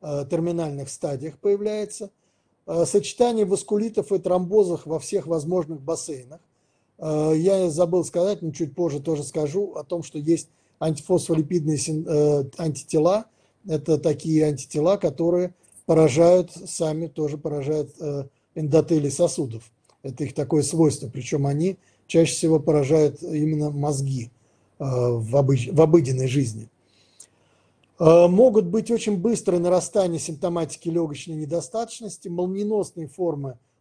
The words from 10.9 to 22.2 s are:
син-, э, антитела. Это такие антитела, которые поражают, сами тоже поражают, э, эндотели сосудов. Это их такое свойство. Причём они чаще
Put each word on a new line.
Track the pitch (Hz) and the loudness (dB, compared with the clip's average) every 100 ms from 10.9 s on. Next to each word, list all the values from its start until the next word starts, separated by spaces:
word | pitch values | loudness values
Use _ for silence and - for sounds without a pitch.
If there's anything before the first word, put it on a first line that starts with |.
| 156 - 180 - 160 147 175 147 151 | -4 0 0 2 0 0 -2 0 -2
син-, | - 156 160 | -2 -6 -2
э, | 151 147 147 139 - | 2 2 2 -2 -6
антитела. | 165 127 - 156 160 208 226 _ _ _ 196 | -6 -6 -2 0 2 2 -4 _ _ _ -6
Это | 156 160 151 | -4 0 0
такие | 156 - 165 156 | 0 -2 0 2
антитела, | 151 143 - 151 160 202 | 2 0 -6 -2 0 2
которые | 170 135 175 175 180 - _ _ - | 0 0 0 0 -2 -6 _ _ 2
поражают, | 160 156 135 170 180 175 | 4 6 6 6 6 4
сами | - 190 - 160 156 165 | -8 -12 -6 -4 -4 -6
тоже | 151 151 147 | -6 -6 -6
поражают, | 151 147 139 151 147 - | -6 -6 -4 -4 -6 -8
э, | 151 143 135 _ _ | -8 -8 -10 _ _
эндотели | - 151 156 151 160 143 | -6 2 4 4 2 0
сосудов. | 135 170 - 135 113 - _ _ _ | 0 0 0 -6 -8 -16 _ _ _
Это | 139 135 | -12 -8
их | 147 | -6
такое | - 139 156 | -4 0 0
свойство. | 143 160 156 - 120 | 2 2 2 2 -6
Причём | 135 117 151 139 | -10 -4 -2 0
они | 143 180 185 _ _ - | 0 -2 -4 _ _ 0
чаще | 165 | 4